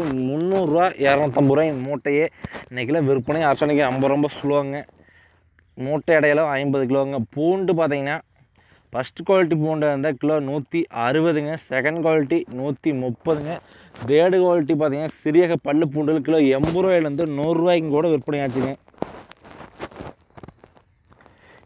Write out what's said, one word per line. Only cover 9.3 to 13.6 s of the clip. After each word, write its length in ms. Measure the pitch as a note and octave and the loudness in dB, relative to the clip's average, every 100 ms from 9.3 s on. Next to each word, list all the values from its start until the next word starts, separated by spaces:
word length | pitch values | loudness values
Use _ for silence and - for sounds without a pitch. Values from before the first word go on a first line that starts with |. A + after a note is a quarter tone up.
| F#3+ E3+ D#3+ | 2 4 2
பூண்டா 320 | D#3 D#3 D3 | 0 0 0
இருந்தா 240 | C#3 D3+ | 0 -2
கிலோ 280 | C3 D3 D#3 | -2 0 0
நூத்தி 400 | C3+ D3 C3 E3+ E3 A2+ | -2 -6 -4 -4 -4 -4
அறுபதுங்க, 600 | A#2 D3 E3 D3+ D3 D#3 | 0 2 2 0 -2 -8
Second 360 | - C3 C#3 E3 | -6 -2 -2 0
quality 380 | D#3+ D#3+ C#3 E3 - | 0 0 2 -2 -2
நூத்தி 400 | B2 C#3 C#3+ D#3+ C3+ | -8 -6 -4 -4 -4
முப்பதுங்க, 540 | B2+ A#2 E3 D3+ D3 E3+ | -4 -6 -4 -4 -4 -10